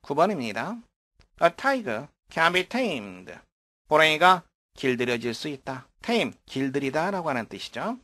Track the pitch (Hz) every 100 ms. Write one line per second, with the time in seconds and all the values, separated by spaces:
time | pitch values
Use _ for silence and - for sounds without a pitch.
0 | - 143 180 196 120 104 143 233 - _
1 | _ _ _ _ 170 - 269 269 202 110
2 | 143 _ _ - 165 175 175 240 247 143
3 | 101 90 92 - _ _ _ _ _ 151
4 | 156 156 175 185 - _ _ - 135 123
5 | 123 120 120 113 156 139 - 131 - _
6 | - 233 143 - _ - 135 135 135 143
7 | 175 196 165 127 107 98 - 113 175 247